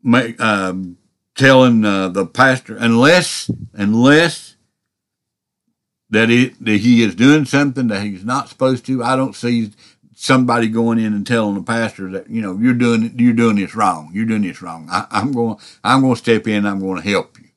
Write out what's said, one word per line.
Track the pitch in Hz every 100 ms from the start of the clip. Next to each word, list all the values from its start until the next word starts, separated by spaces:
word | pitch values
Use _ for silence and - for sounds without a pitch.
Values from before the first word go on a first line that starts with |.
ma-, | 123 120 117 117
um, | 113 101 95 92 92 87 _ _ _
telling, | - 135 131 127 113 107
uh, | 98 95
the | 90 95
pastor, | - 135 127 - 107
unless, | 117 117 135 180 170 - - - -
unless | - 101 110 127 147 170 - - _ _ _ _ _ _ _ _ _ _ _ _ _ _ _ _
that | 107 113
it, | 120 131 _
that | 113 107
he | 117 117
is | 113
doing | 90 127 151 139
something | 139 143 127 123
that | 101
he's | 104 92
not | 101 131 -
supposed | - 131 127 -
to. | 131
I | 120 131
don't | 131
see | 101 120 120 107 _ _ _ _
somebody | _ - 131 123 120 113
going | 113 117 113
in | 110
and | 104 101
telling | 117 107
the | 101
pastor | 87 117 110 - 95
that, | 95 -
you | 113
know, | 107 92
"You're | 120
doing, | 123 120 113 113 120
you're | 120
doing | 113 117 104
this | 92
wrong. | 110 104 82 76
You're | 95 113
doing | 110
this | 95 85
wrong. | 90 82 78
I, | 87 -
I'm | 107 123
gonna, | 131 117 107 - _
I'm | - 131
gonna | 131
step | 120 - 110 110
in. | 107 101
I'm | 98
gonna | 95 90
help | 90 98 - _
you." | _